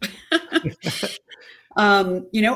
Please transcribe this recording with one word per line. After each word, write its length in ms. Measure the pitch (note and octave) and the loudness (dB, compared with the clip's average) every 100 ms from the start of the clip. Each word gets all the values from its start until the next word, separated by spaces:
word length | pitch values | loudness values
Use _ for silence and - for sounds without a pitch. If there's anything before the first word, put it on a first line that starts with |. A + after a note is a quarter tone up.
| - - - | -14 -14 -2
<laughs> 880 | E4 E4 - D#3 - D#3+ - G3+ - _ - - - _ - | -2 -2 -4 -4 -6 -6 -6 -6 -10 _ -20 -20 -20 _ 0
Um, 520 | G#3 G3 F#3 F#3 - | 4 4 2 -4 -4
you 100 | A3 | 0
know, 140 | G#3+ | 0